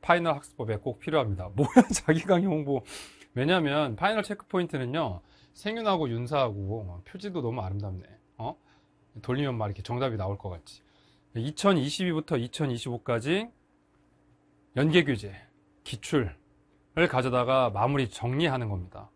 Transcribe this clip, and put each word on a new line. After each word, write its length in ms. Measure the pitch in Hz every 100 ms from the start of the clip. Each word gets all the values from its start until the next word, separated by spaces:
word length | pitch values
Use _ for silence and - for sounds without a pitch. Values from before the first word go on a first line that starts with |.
파이널 340 | - 175 170 143
학습법에 420 | - - 113 107
꼭 220 | - 117
필요합니다. 500 | - 151 117 98 92
<laughs> 20 | 95
뭐야, 140 | 143 - 214
자기 280 | 196 - 160
강의 240 | - 180 196
홍보. 380 | 156 139 135 - - - - -
왜냐면 640 | - 139 180 151 143 147 104
파이널 280 | 190 220
체크포인트는요, 960 | 202 202 - 190 175 143 127 147 143 87 _ - _
생윤하고 560 | - 208 226 220 185 147
윤사하고 920 | 117 120 147 127 101 98 113 98 87 -
표지도 360 | 185 202 175
너무 200 | 123 123
아름답네. 420 | 95 98 101 92 - 104 _ _
어? 200 | 113 - _ _ _ _ _ -
돌리면 360 | - 127 143 120
막 80 | 107
이렇게 160 | 101
정답이 340 | 98 120 135 110
나올 200 | 95 98
것 120 | 98
같지. 320 | 85 - - _ _ _ _ _ 117
이천이십이부터 1000 | 127 151 196 180 135 - 185 160 156 147
이천이십오까지 1120 | 120 - 151 120 131 120 - 117 127 185 226 _ _ _ _ _ _ _ _ _ _ _ _ -
연계교재, 580 | 151 165 147 120 101 92 - _ _ _
기출을 520 | - 107 - 151 101 - _ _ _ _ _ - 170
가져다가 600 | 127 131 123 120 131 123
마무리 400 | 98 117 143 123
정리하는 600 | - 120 131 165 131 113
겁니다. 400 | 98 90 104 104